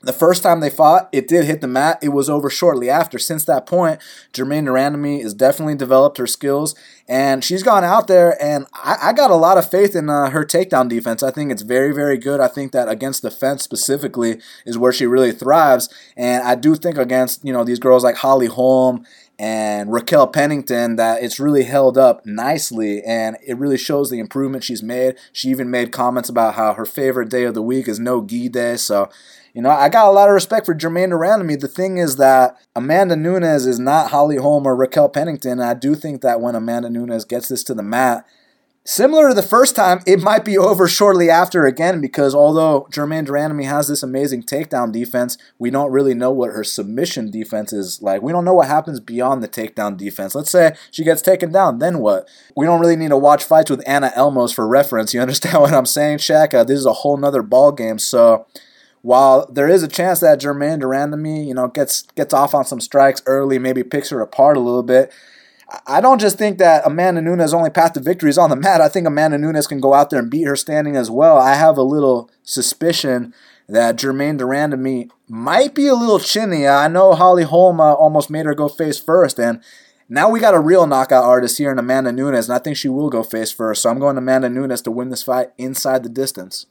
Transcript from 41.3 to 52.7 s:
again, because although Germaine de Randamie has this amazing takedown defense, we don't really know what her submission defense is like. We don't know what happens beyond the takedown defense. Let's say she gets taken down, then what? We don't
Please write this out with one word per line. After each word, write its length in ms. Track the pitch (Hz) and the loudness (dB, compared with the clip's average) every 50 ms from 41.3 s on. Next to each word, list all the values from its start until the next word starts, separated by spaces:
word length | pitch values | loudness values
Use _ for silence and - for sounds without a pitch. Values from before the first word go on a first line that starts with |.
| 170 165 180 175 - 175 156 | 4 4 2 2 0 2 2
again, 340 | 135 127 - 165 175 185 165 | 2 0 0 -2 -2 -2 -2
because 340 | 143 127 - - 143 139 131 | -4 -6 -2 0 0 0 4
although 540 | 147 147 147 151 165 160 160 151 139 143 _ | 4 4 4 4 2 2 2 0 0 -2 _
Germaine 340 | - 147 147 147 156 160 156 | -8 -6 -6 -4 -4 -6 -6
de 60 | 135 139 | -4 -4
Randamie 320 | 143 151 151 151 147 139 | -4 -4 -4 -4 -6 -6
has 240 | 135 143 147 147 143 | -4 -2 -2 -2 -2
this 140 | 147 143 - | -4 -6 -6
amazing 400 | 131 127 135 143 143 135 120 113 | -6 -4 -4 -4 -4 -4 -6 -8
takedown 480 | - - 143 160 156 - 127 123 117 | -6 -6 -8 -6 -4 -4 -4 -4 -4
defense, 460 | 107 113 120 120 - 123 123 123 - _ _ _ _ _ | -4 -8 -8 -6 -4 -4 -4 -4 -8 _ _ _ _ _
we 100 | 120 120 | -8 -4
don't 220 | 127 139 143 143 | -2 -2 -2 0
really 220 | 131 139 139 135 123 | 0 0 0 0 0
know 180 | 117 123 127 | 0 -2 -2
what 200 | 135 131 123 113 | -2 -2 -4 -4
her 120 | 101 110 104 | -6 -8 -8
submission 640 | - - - 107 98 110 123 165 175 - 139 113 107 | -8 -8 -8 -8 -8 -6 -6 -6 -6 -6 -8 -10 -8
defense 440 | 101 110 107 - - 107 104 - - | -10 -10 -10 -8 -8 -8 -8 -8 -8
is 280 | 104 98 92 - - | -8 -8 -8 -12 -8
like. 200 | 104 101 98 95 | -6 -4 -4 -4
We 100 | 104 143 | -4 -4
don't 140 | 165 175 175 | -4 -4 0
know 80 | 180 185 | 2 2
what 140 | 180 151 135 | 2 4 2
happens 340 | 151 131 127 - 147 123 | 0 -2 -2 -4 -12 -14
beyond 420 | 107 - 117 120 123 131 139 131 113 | -14 -10 -8 -4 -2 -2 -2 -4 -6
the 60 | 104 | -10
takedown 480 | - - 113 110 _ - 104 104 101 90 | -10 -10 -10 -10 _ -6 -6 -6 -6 -8
defense. 360 | 98 101 95 - 98 - - | -10 -12 -10 -10 -10 -8 -8
Let's 160 | 139 147 - | -8 -8 0
say 260 | - 180 170 160 156 - - _ | 4 4 4 4 2 -2 -20 _
she 120 | - - 160 | -10 -4 0
gets 180 | 160 160 156 | 0 0 0
taken 300 | - 185 190 180 175 165 | 2 2 2 2 0 -2
down, 280 | 160 190 196 165 123 117 | 0 2 2 2 0 -2
then 200 | 147 175 180 156 | -4 -2 -2 -2
what? 280 | 117 107 98 92 92 _ _ _ _ _ _ | 0 0 0 0 -2 _ _ _ _ _ _
We 100 | 139 143 | -2 0
don't 140 | 165 | 2